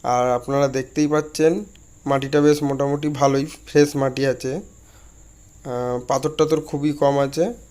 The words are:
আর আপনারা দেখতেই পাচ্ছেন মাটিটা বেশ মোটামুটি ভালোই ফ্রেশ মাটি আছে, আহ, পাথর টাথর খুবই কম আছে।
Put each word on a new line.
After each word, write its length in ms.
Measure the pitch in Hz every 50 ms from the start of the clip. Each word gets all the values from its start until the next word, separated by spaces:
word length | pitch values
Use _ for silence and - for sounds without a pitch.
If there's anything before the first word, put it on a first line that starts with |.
| -
আর 200 | 123 123 123 123 127
আপনারা 360 | 123 120 123 - 139 139 143 135
দেখতেই 400 | 131 135 127 - - 151 151 147
পাচ্ছেন 440 | 151 151 147 151 - - 156 160 175 202 208 - - - - - - - -
মাটিটা 320 | 139 139 135 135 135 147 147
বেশ 180 | 147 151 147 147
মোটামুটি 460 | 147 139 139 135 139 143 143 143 151 151
ভালোই 360 | 143 131 143 135 135 139 139 160 - -
ফ্রেশ 280 | - - - 147 147 147 -
মাটি 260 | 143 135 135 127 131 139
আছে, 260 | 135 123 - - 131 135
আহ, 1400 | 180 214 - - - - - - - - - - - - - - - - - _ - - 139 123 123 123 123 123 123 123
পাথর 260 | - 139 135 139 151 151
টাথর 260 | - 156 151 160 156 151
খুবই 240 | - - 143 143 151
কম 220 | 147 147 156 139 139 139
আছে। 260 | 139 139 143 156 170 226 240 - - -